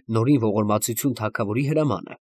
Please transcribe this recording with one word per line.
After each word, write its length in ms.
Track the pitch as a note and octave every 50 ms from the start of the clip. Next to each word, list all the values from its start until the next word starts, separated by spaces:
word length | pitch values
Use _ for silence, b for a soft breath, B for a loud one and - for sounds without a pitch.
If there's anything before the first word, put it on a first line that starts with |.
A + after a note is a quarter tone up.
| -
նորին 360 | - A2+ A2+ A2+ C3 D3 C3
ողորմածություն 720 | A2+ A2 G2 A2 G#2+ G#2 G#2+ G#2+ - - A2+ - - C#3 A#2+ -
թագավորի 460 | G#2+ G#2+ - - A2 G2+ G#2+ B2+ C#3+
հրամանը, 480 | C#3 D#3 D#3 D3+ C#3 - E2 - - - - _ _